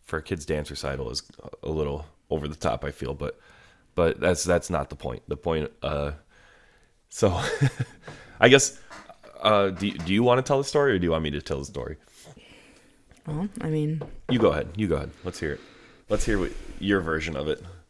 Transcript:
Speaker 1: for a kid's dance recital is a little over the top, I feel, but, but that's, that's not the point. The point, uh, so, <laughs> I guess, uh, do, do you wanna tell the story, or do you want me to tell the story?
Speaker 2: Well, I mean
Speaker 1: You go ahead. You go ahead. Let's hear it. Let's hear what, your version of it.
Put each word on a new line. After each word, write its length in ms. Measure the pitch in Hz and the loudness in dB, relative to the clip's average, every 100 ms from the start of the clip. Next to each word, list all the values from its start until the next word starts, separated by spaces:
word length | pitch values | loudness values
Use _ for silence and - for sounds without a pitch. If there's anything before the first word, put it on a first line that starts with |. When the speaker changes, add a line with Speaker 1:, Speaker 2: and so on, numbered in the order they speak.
| - | -6
Speaker 1:
for 140 | 80 | -8
a 20 | |
kid's 240 | - 87 71 | -4 -8 -4
dance 240 | 76 76 | -4 -4
recital 400 | 71 69 67 60 | -8 -6 -6 -6
is 120 | 60 - - - - | -8 -12 -20 -20 -12
a 60 | - | -6
little 380 | 78 73 71 76 _ _ | -4 -2 -4 -10 _ _
over 180 | 80 73 | -4 -4
the 80 | 78 | -4
top, 260 | 78 58 | -2 -2
I 100 | 71 | -6
feel, 200 | - 64 | -8 -8
but, 260 | 71 73 - - - - _ _ | -6 -8 -10 -20 -20 -20 _ _
but 260 | - 82 - | 2 2 2
that's, 220 | 85 87 | 0 2
that's 280 | 90 87 - | 2 0 2
not 180 | 82 71 | -4 -4
the 80 | 73 | -8
point. 260 | 69 60 - | -8 -8 -8
The 80 | 73 | -6
point, 340 | 85 80 73 - | -2 -2 -2 -6
uh, 300 | 73 73 73 73 _ _ - _ _ _ _ _ _ | -4 -2 -4 -6 _ _ -20 _ _ _ _ _ _
so, 280 | - 104 82 - - 135 - 127 | 0 2 2 -4 2 0 0 -8
<laughs> 480 | - - - - - | -8 -18 -18 -20 4
I 80 | 123 | 8
guess, 320 | 135 - - - - - - - - | 8 6 -4 -18 -18 -18 -20 -20 0
uh, 280 | 104 104 98 | 4 6 4
do, 220 | 90 104 | 0 -4
do 200 | - 85 | -2 0
you 120 | 101 | 4
wanna 180 | 123 123 | 6 4
tell 160 | 131 135 | 4 0
the 60 | |
story, 300 | 135 147 143 | 2 2 4
or 40 | 98 | 4
do 60 | |
you 80 | 85 | 2
want 100 | 80 | 2
me 80 | 78 | 0
to 100 | 71 | -4
tell 200 | - 71 | -4 -6
the 40 | |
story? 320 | 69 69 62 73 _ - - - - - - - _ _ _ - | -6 -8 -10 -12 _ -20 -20 -20 -20 -20 -20 -20 _ _ _ -18
Speaker 2:
Well, 240 | - 151 202 - | -10 -6 -6 -6
I 80 | 160 | -2
mean 340 | 156 151 156 143 - - | 0 0 -2 -6 -12 -2
Speaker 1:
You 120 | 123 | 4
go 100 | 104 | 4
ahead. 160 | 80 76 | 2 -4
You 140 | 90 104 | -2 0
go 80 | 73 | 0
ahead. 140 | 67 - | -2 -8
Let's 160 | 92 - | -10 -6
hear 140 | 80 | -6
it. 80 | 69 - - - - - | -6 -12 -20 -20 -20 -4
Let's 160 | 107 | 0
hear 160 | - 104 | 2 2
what, 100 | 87 - - - | 0 -6 -14 -6
your 200 | 98 98 | 0 2
version 360 | 82 80 80 71 | 2 -2 -2 -6
of 100 | 73 | -4
it. 160 | 73 - - | -6 -8 -20